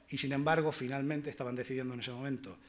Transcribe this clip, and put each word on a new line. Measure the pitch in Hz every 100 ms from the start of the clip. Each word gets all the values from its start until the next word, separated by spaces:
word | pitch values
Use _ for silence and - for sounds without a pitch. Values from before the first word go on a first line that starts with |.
| -
Y, | 143
sin | 139
embargo, | 139 147 160 156
finalmente | 143 127 139 139 151 147
estaban | - 123
decidiendo | 123 123 131 127
en | 123
ese | 117
momento | 123 139 131 - 87